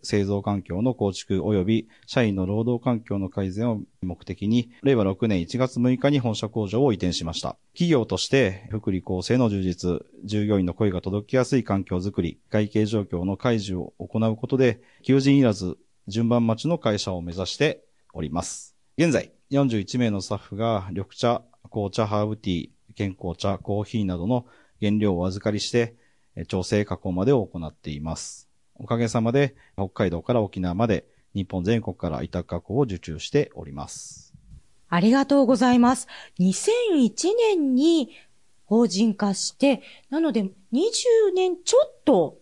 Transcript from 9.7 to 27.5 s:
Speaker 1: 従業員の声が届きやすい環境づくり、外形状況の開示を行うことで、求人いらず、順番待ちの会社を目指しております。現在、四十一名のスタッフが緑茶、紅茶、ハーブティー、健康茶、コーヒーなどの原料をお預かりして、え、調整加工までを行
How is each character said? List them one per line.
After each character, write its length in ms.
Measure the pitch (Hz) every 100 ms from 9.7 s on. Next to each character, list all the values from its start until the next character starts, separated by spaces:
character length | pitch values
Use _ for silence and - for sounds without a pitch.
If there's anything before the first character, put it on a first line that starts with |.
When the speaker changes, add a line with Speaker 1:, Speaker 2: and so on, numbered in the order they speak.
| 87 90 87 - -
Speaker 1:
従 240 | 104 107 104
業 140 | 101
員 60 | 90
の 80 |
声 180 | - 107
が 80 | 90
届 300 | 95 101 101
き 60 | 131
や 80 |
す 120 | 123 135
い 80 |
環 180 | - 98
境 140 | - 90
づ 160 | 98
く 100 | 101
り、 160 | 85 - _
外 180 | 107 104
形 180 | 110 107
状 140 | 110
況 240 | 98 85
の 120 | 92 98
開 220 | 127 113
示 160 | 98
を 200 | 90 - -
行 260 | - 113
う 120 | 113 110
こ 100 | 123
と 100 | 131
で、 240 | 127 113 _ _
求 180 | - 135
人 180 | 135 139
い 40 |
ら 100 | 123
ず、 220 | 98 92 - _ _ -
順 220 | 104 117
番 180 | 120 117
待 160 | 110
ち 60 | 151
の 100 | 165
会 220 | 117 104
社 120 | -
を 80 | 90
目 120 | 85
指 120 | 87 92
し 80 | -
て 260 | 147 - _ _ _
お 100 | -
り 80 | 78
ま 140 | 82
す。 320 | - - - _ _ -
現 140 | 165
在、 220 | 117 - _ _
四 180 | 139 139
十 120 | 110
一 180 | 95 123
名 120 | 120
の 100 | 101
ス 80 | -
タ 80 | 101
ッ 20 |
フ 160 | -
が 320 | 98 113 107 95
緑 180 | 90 98 -
茶、 260 | 120 120 - _ -
紅 220 | 110 101
茶、 160 | - 107
ハ 180 | 104
ー 40 | 107
ブ 80 | 110
テ 140 | 101
ィ 120 | 87 -
ー、 280 | _ _
健 220 | - 101 92
康 160 | 90 85
茶、 220 | 98 98
コ 220 | - 98
ー 20 |
ヒ 160 | 90 113
ー 60 |
な 140 | 98 87
ど 100 | 95
の 180 | 123 - _ _ _
原 180 | 104 104
料 160 | 104
を 40 | 87
お 80 | 92
預 160 | 98
か 80 | 110
り 80 | 104
し 140 | -
て、 240 | 120 117 - _ _ _ -
え、 100 | 82
調 160 | 95
整 220 | 90 104
加 120 | 104 92
工 140 | 98
ま 140 | 90
で 80 | 110
を 120 | 135
行 140 | 95